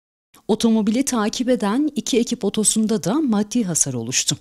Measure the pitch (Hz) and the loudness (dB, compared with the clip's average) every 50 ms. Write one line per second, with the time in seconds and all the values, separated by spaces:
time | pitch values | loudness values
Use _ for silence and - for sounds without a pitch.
0 | _ _ _ _ _ _ _ - _ - 214 214 - 233 220 220 208 220 214 247 | _ _ _ _ _ _ _ -8 _ -2 0 2 2 4 4 4 2 2 2 0
1 | 277 - 262 226 208 214 - - 240 240 254 240 220 196 208 269 302 302 - 226 | 0 0 0 0 0 0 -2 -2 0 0 0 2 2 0 0 0 0 -2 -2 -4
2 | - - - 226 233 - 240 - - 202 - 220 208 - - 220 220 202 226 202 | -4 0 0 0 0 0 -2 -2 -2 -2 0 0 0 0 2 2 0 0 0 0
3 | - 165 233 311 320 254 214 202 214 208 - 247 220 180 160 156 - 143 127 120 | 0 0 0 0 0 2 2 0 0 0 -2 -2 -2 0 0 -2 -2 -2 -4 -4
4 | 113 117 - - - - 151 - | -4 -4 -4 -2 -2 -2 -4 -4